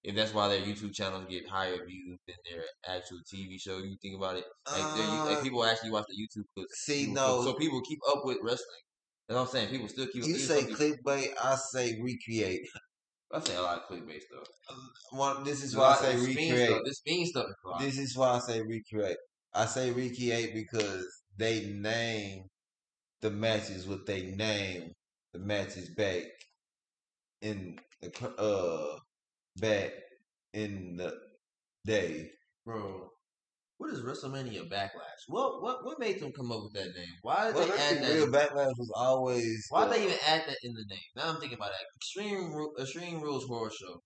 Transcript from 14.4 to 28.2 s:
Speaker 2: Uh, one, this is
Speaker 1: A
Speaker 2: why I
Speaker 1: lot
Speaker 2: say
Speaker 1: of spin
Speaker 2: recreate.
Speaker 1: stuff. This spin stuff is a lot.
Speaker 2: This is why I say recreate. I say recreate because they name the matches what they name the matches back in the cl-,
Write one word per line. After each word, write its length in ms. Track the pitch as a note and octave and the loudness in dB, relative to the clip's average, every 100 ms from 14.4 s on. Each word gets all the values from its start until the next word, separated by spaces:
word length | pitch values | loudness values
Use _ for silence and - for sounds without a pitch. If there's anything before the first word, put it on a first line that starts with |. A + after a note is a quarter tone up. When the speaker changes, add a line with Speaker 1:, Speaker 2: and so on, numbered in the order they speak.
| - - - | -18 -20 -18
Speaker 2:
Uh, 60 | - - - - C3+ | -16 -16 -18 -10 0
one, 260 | C#3 C3+ | 2 2
this 200 | C#3 C#3+ | -2 -2
is 100 | C#3 | -2
Speaker 1:
A 60 | A#2+ | 8
Speaker 2:
why 80 | C3 | 10
I 80 | C3+ | 10
Speaker 1:
lot 60 | |
Speaker 2:
say 120 | C#3 | 8
Speaker 1:
of 60 | B2 | 6
spin 160 | B2+ C3+ | 4 4
Speaker 2:
recreate. 320 | D#3+ B2 A#2 | 4 6 8
Speaker 1:
stuff. 120 | G#2+ B2 | 6 2
This 120 | C#3 | -2
spin 280 | D3 F3 E3+ | 0 2 2
stuff 200 | C3 G#2 | 0 -2
is 80 | G2+ F#2 | -6 -6
a 20 | |
lot. 100 | F2 | -2
Speaker 2:
This 180 | C#3 C3 | 0 0
is 200 | C3+ B2 | -2 4
why 120 | C3 A#2+ | 6 6
I 40 | |
say 220 | A#2+ A2+ | 2 -2
recreate. 560 | A2 A2+ G#2+ G#2+ G2+ F2 - _ _ | 0 -4 -2 0 0 -2 -8 _ _
I 120 | - A2 | 0 2
say 260 | C3 B2+ | 2 2
recreate 640 | A#2+ B2 A#2+ B2 A#2 A2+ | 2 -2 0 2 2 0
because 540 | G#2+ G#2+ A2+ G2+ F#2+ F2+ - _ G2 | -4 -2 0 0 -2 -8 -12 _ 0
they 280 | A2 A2+ G2+ | 2 2 -2
name 760 | G2+ G#2 A#2 A#2 A2 G2+ F#2+ F#2+ _ _ _ _ _ _ _ | -4 0 0 0 -2 -4 -10 -14 _ _ _ _ _ _ _
the 100 | A2 | -2
matches 560 | G2+ A2+ G#2+ G#2 F#2 F#2 | 0 2 2 0 -8 -6
what 180 | F#2+ G2+ | -6 -2
they 180 | G2 | -4
name 680 | F#2 G2 A2 G#2 G2 F2+ E2+ - _ _ _ | -2 -2 0 0 -2 -6 -10 -16 _ _ _
the 80 | F2 | -8
matches 500 | G2+ G#2 F#2+ F#2+ F2 - | -2 -2 -2 -8 -8 0
back 280 | G2+ F2+ - - - _ _ _ _ _ _ _ _ _ | 2 0 -4 -14 -20 _ _ _ _ _ _ _ _ _
in 380 | G#2+ G2+ F2+ - _ _ | -6 -6 -8 -12 _ _
the 100 | F2 | -12
cl-, 200 | - | -8